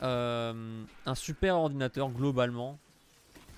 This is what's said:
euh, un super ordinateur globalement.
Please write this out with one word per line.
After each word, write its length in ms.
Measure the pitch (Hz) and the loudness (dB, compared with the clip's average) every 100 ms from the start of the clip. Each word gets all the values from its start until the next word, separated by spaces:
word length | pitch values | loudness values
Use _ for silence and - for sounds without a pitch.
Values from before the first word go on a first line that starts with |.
euh, 800 | 131 123 120 117 117 113 113 113 107 - | -2 0 0 0 -2 -6 -8 -10 -12 -8
un 100 | 139 | -6
super 420 | 127 - 151 190 175 | -4 -6 0 4 4
ordinateur 540 | 151 139 127 143 135 | 2 0 -2 0 -2
globalement. 680 | 120 143 127 123 120 127 147 _ _ _ _ _ - - | 0 2 4 2 0 -8 -10 _ _ _ _ _ -20 -20